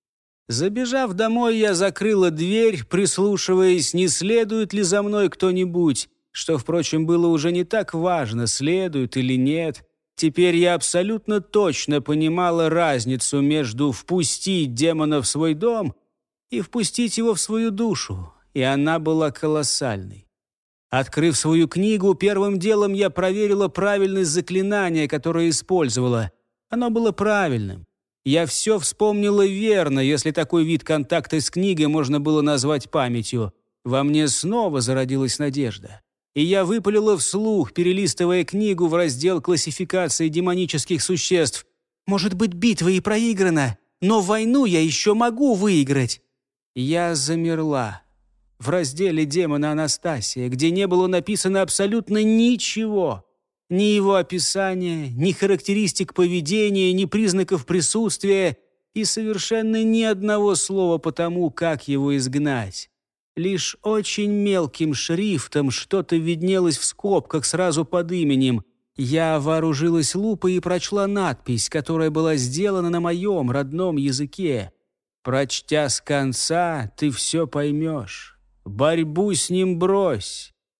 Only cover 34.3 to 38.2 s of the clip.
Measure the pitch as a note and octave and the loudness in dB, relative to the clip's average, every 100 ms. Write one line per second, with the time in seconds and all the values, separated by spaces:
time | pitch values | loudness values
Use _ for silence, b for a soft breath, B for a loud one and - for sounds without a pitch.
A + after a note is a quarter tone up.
34.3 | - F#3 A#3 G3 C#3 A#2 C3 B2+ C3+ C3 | 0 -2 0 0 0 0 0 0 -2 -2
35.3 | - D3 C3+ B2 - - - _ _ _ | -2 -4 -2 -4 -6 -16 -20 _ _ _
36.3 | C#3+ E3 G3 F3+ A3+ F#3+ G#3 G#3+ F3+ - | 0 2 2 2 0 2 2 4 2 0
37.3 | G3 A3 G3+ B2 - F3 F#3+ F3 - | -2 0 0 0 0 0 2 0 0